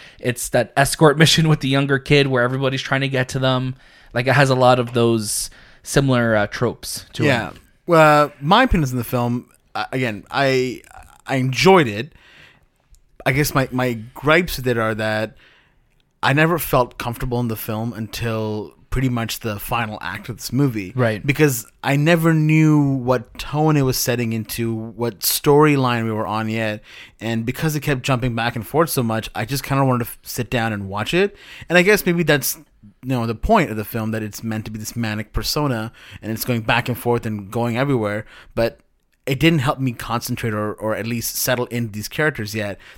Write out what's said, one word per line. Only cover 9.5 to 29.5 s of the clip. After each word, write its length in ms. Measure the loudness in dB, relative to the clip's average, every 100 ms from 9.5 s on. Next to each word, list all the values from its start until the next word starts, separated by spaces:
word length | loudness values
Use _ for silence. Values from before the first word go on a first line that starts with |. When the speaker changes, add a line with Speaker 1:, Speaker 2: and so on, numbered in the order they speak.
| _ _
Speaker 2:
uh, 100 | -8 -6
again, 320 | -4 -4 -6 -6
I, 520 | -2 2 2 0 -6 -14 -20 -20 -18 -4
I 100 | -2
enjoyed 520 | -2 4 6 6 4
it. 240 | -2 -8 _ _ -20 -20 _ _ _ _ _ _ _ -2
I 60 |
guess 220 | 0 0
my, 140 | 0 -2
my 260 | -2 -2 -4 -10
gripes 420 | -6 0 2 0 -4
with 100 | -2
it 100 | 0
are 160 | 0
that 420 | -2 -2 0 -2 -8 _ _ _ _ _ _ _ -4
I 100 | 0
never 260 | 2 2 0
felt 380 | 0 0 0 -4
comfortable 420 | -8 -6 -4 -2
in 80 | -2
the 80 | -4
film 360 | -6 -4 -4
until 800 | -6 -10 -6 -4 -4 -4 -6 -8 _ -6
pretty 180 | -2 0
much 320 | 0 -4 -6
the 180 | -6 -8
final 400 | -6 -4 -4 -6
act 260 | -10 -10 -12
of 80 | -12
this 160 | -4
movie. 400 | 0 0 0 -6
Speaker 1:
Right. 300 | -2 0 0 -2
Speaker 2:
Because 400 | 2 2 2 -8 -8
I 140 | -2 2
never 380 | 4 4 4
knew 440 | 4 4 6 6 6
what 580 | 4 0 0 -2 -2 -14
tone 380 | -8 0 2 4
it 60 |
was 140 | 2 0
setting 360 | -2 0 -2
into, 400 | -4 -6 -4 -4
what 460 | -4 -8 -4 -6 -2
storyline 840 | -4 0 4 6 6 4 2 0
we 80 | -2
were 140 | -2 -2
on 220 | -2 -2
yet. 320 | -2 -4 -6 -12 -20 -20 -10
And 260 | -4 -4 -4
because 280 | -2 -2
it 60 | -2
kept 220 | -4 -4
jumping 320 | -2 -2 -2
back 200 | -2 -4
and 120 | -4 -4
forth 240 | 0 0
so 120 | 0
much, 280 | -2 -2 -6
I 100 | -8
just 180 | -6